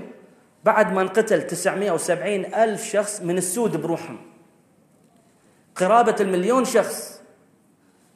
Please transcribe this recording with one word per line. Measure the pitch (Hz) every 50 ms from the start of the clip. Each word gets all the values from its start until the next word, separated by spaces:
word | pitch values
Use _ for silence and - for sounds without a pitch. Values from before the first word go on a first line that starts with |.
| - - - - - - _ _ _ _ _ _ -
بعد | 214 214 214 208 180 185
ما | 190 190
انقتل | 185 - 226 220 214 196 160 156
تسعمية | - 175 165 - 185 - 190 202 202 170
وسبعين | 156 - - 170 151 - 202 208 190 180 - -
ألف | 208 226 226 208 175 -
شخص | - - 202 202 208 - -
من | 185 170 180 185
السود | 180 - - 240 233 202 165 156 151
بروحهم، | 165 165 151 - - 117 107 - - - _ _ _ _ _ _ _ _ _ _ _ _ _ _ _ _ _ _ _ _ _ _ _ _ _ _ _ -
قرابة | - 180 185 220 233 233 220 214 214
المليون | 202 190 185 180 180 214 254 262 240
شخص، | - 226 214 175 - - - - - - - - - _ _ _ _ _ _ _ _ _ _ _ _ _ _ _ _ _